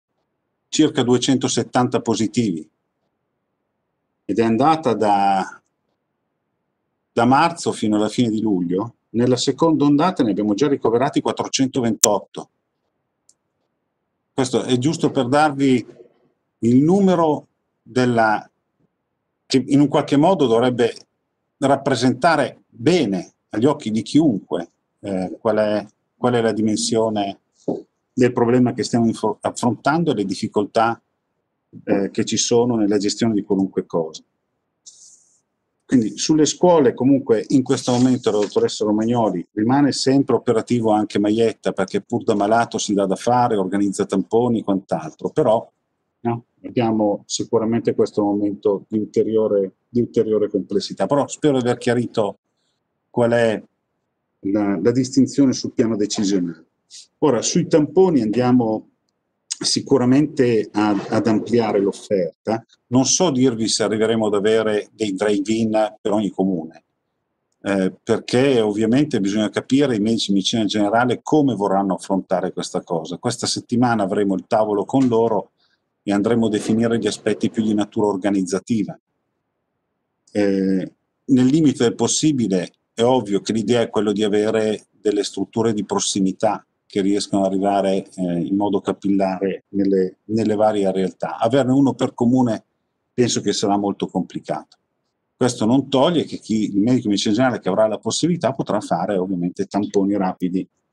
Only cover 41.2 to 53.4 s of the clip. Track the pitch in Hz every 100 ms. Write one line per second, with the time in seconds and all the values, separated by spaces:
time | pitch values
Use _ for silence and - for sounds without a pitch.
41.2 | 104 110 113 - 98 90 95 101 - 117
42.2 | 104 101 101 113 117 104 - 101 98 92
43.2 | - 123 120 107 92 101 101 95 98 98
44.2 | 90 113 123 113 - 95 - 82 78 -
45.2 | 92 - 110 113 - _ _ _ _ _
46.2 | 117 120 - _ - - 113 110 104 98
47.2 | - - 104 113 110 117 120 113 104 -
48.2 | 104 101 104 101 107 95 - 110 101 113
49.2 | 104 110 107 101 95 - _ 120 113 120
50.2 | 110 107 101 98 92 101 - 95 98 143
51.2 | - - 151 135 120 120 123 123 113 -
52.2 | 101 - _ _ _ _ _ _ _ -
53.2 | 117 120